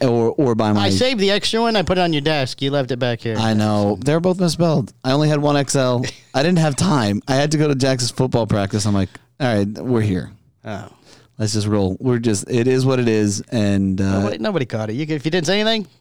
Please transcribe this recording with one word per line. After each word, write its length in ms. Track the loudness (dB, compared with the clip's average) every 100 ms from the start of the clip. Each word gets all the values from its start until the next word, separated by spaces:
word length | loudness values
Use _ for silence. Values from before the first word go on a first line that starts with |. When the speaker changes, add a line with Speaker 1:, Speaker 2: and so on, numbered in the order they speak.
Speaker 1:
or, 300 | 0 2 2
or 240 | 2 2 2
by 160 | 2
my 140 | 2 2
Speaker 2:
I 40 |
saved 300 | 2 2 2
the 100 | 2
extra 280 | 0 0 0
one. 160 | 0 0
I 60 |
put 160 | 0 2
it 40 |
on 120 | 2
your 80 | 0
desk. 400 | 0 0 -2 -4
You 100 | -2
left 200 | 0 -2
it 60 | -2
back 220 | -2 -2
here. 160 | -4 -2
Speaker 1:
I 160 | 0
know. 440 | 2 2 2 0 0
They're 220 | 0 0
both 180 | 0 0
misspelled. 540 | 0 0 0 0 -2 -6
I 80 | -2
only 160 | 0 2
had 120 | 2
one 180 | 2 0
X 180 | 0 0
L. 300 | 2 0 -2 -8 -6
I 80 | -2
didn't 160 | 2 2
have 180 | 2 0
time. 440 | 0 2 0 -2 -2
I 80 | 0
had 160 | 0
to 60 | 0
go 100 | 0
to 80 | 0
Jackson's 360 | 0 0 -2
football 360 | -2 0 0 0
practice. 380 | 0 0 -2 0
I'm 80 |
like, 160 | 0 -2 -6 _ -6
"All 140 | -2
right, 140 | 0 -2
we're 340 | -4 -2 0
here. 300 | 0 -2 -6 -14 _ _
Speaker 2:
Oh. 240 | -14 -14 -14 -20 -20 -20 _ -6
Speaker 1:
Let's 160 | -4
just 140 | -2 0
roll. 300 | 0 0 -2
We're 200 | -2 0
just, 300 | 0 -2 -2
it 180 | 0 2
is 160 | 2 2
what 140 | 2
it 100 | 2
is." 320 | 2 0 -2 -4
And, 480 | -2 0 0 0 0
uh, 200 | 0 0
Speaker 2:
Nobody, 160 | -2 -4
nobody 280 | -4 -4 -4
caught 240 | -6 -6
it. 40 |
You 120 | -6 -6
could, 120 | -6
if 80 | -2
you 60 |
didn't 140 | -2 0
say 120 | 0
anything, 280 | 0 -2 -6 _